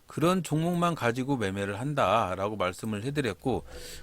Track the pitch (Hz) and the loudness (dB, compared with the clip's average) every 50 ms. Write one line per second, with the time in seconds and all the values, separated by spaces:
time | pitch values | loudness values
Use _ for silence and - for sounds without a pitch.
0 | _ - - - 143 175 185 190 156 - 151 156 160 175 180 175 175 175 165 - | _ -10 -4 2 2 4 4 2 0 0 0 0 0 2 2 2 2 2 0 2
1 | 120 120 117 131 127 135 143 123 104 95 95 101 101 98 101 101 123 147 147 135 | 0 0 2 0 0 0 0 0 0 0 0 -2 -2 -2 -2 -4 -4 -2 0 2
2 | 120 92 101 117 110 90 92 90 98 104 110 101 92 90 92 - - 110 107 101 | 4 4 4 4 4 2 0 -2 -2 -2 0 0 0 0 -2 -2 -4 -4 -4 -2
3 | 101 135 143 151 135 113 92 - - 135 113 87 - - - - - - - - | -4 -4 -2 -2 0 -2 -2 -2 -2 0 0 0 -2 -6 -14 -14 -12 -12 -14 -14